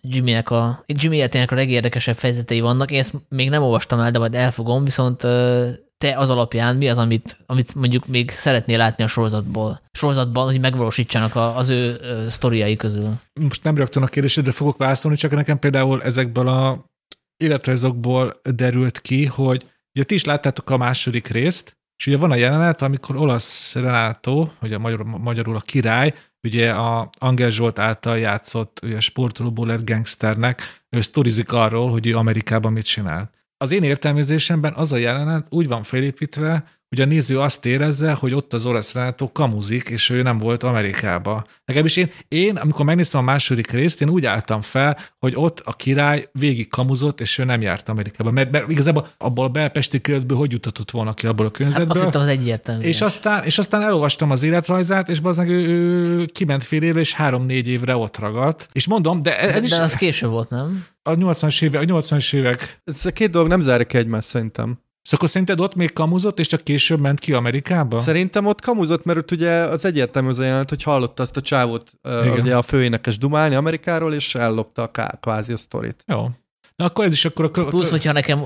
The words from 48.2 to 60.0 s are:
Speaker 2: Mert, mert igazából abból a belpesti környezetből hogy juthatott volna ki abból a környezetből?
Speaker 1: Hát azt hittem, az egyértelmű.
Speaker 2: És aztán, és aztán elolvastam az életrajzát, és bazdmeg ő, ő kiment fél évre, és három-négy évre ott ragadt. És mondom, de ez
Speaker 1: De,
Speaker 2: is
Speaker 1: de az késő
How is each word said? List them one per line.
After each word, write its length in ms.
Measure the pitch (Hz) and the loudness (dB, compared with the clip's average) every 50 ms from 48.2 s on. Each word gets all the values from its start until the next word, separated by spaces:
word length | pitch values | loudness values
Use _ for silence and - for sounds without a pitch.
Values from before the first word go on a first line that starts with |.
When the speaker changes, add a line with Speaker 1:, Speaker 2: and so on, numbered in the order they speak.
| 110 117 | -2 0
Speaker 2:
Mert, 200 | 123 135 135 123 | 2 2 2 2
mert 200 | 135 147 113 139 | 2 0 0 2
igazából 360 | 160 143 139 165 151 147 - - _ - | 2 2 4 4 4 2 0 -4 _ -6
abból 260 | - 127 120 123 131 | -4 -2 0 0 0
a 40 | 131 | 0
belpesti 520 | 123 151 151 143 - 151 139 - - 123 | 0 0 -2 0 0 -2 -2 0 -2 -2
környezetből 380 | - 147 143 135 123 123 135 123 | 0 0 -2 -2 0 0 0 0
hogy 140 | 147 135 | 0 0
juthatott 380 | 123 117 - 113 - - 104 - | -2 -4 -6 -6 -8 -8 -10 -8
volna 220 | - 117 110 110 107 | -6 -4 -4 -4 -4
ki 120 | - - | -2 -2
abból 200 | 113 107 104 110 | -2 0 2 0
a 40 | 107 | -2
környezetből? 360 | - - 139 143 139 165 170 160 | 0 0 0 0 2 2 2 2
Speaker 1:
Hát 80 | 170 | 2
azt 80 | 180 185 | 2 2
hittem, 160 | 180 147 143 | 2 2 2
az 80 | 143 143 | 2 2
egyértelmű. 560 | 135 135 123 120 113 110 - - 117 113 113 | 2 2 0 -2 -2 -4 -4 -6 -6 -2 0
Speaker 2:
És 160 | 165 165 - | 0 0 2
aztán, 440 | 214 202 202 - - 214 208 196 - | 0 0 -2 -2 -2 0 0 0 0
és 140 | 156 - - | 0 2 2
aztán 240 | 196 - - 208 | 2 0 0 0
elolvastam 480 | 208 214 196 156 147 143 - - 156 143 | 2 2 2 2 2 0 0 0 2 2
az 120 | 135 127 | 2 2
életrajzát, 680 | 143 160 170 175 160 - 180 185 180 170 196 190 180 - | 2 2 2 2 2 0 0 0 2 0 0 -2 0 -2
és 120 | 175 151 | -2 -2
bazdmeg 280 | 160 185 170 170 175 170 | 0 0 0 0 0 2
ő, 180 | 175 180 170 165 | 2 2 2 2
ő 560 | 170 175 175 175 180 175 175 170 175 175 170 | 2 2 2 2 2 2 2 2 0 0 -2
kiment 400 | 160 - - 196 143 139 139 123 | -4 -4 -2 -2 0 0 -2 -2
fél 180 | - 156 156 | -2 -2 0
évre, 180 | 160 170 160 165 | 2 2 2 2
és 120 | 156 - - | 0 0 0
három-négy 540 | - 151 139 131 123 127 127 127 131 117 123 | 0 0 0 0 0 0 0 0 0 0 0
évre 280 | 127 120 123 127 127 | -2 -2 0 0 0
ott 220 | 120 110 104 - - | 0 -2 -4 -6 -6
ragadt. 500 | 107 104 107 120 135 156 160 - - - | -6 -6 -2 0 0 -2 -2 -4 -10 -8
És 140 | - 135 - | -4 -4 0
mondom, 360 | 175 220 214 160 160 180 170 | 0 0 2 2 2 0 0
de 160 | 147 170 147 - | 0 0 0 2
ez 120 | - 202 | 0 2
Speaker 1:
De, 60 | 175 220 240 | 2 2 2
Speaker 2:
is 40 | 247 | 2
Speaker 1:
de 120 | 170 165 | 0 2
az 120 | 165 160 - | 2 0 0
késő 320 | - | 2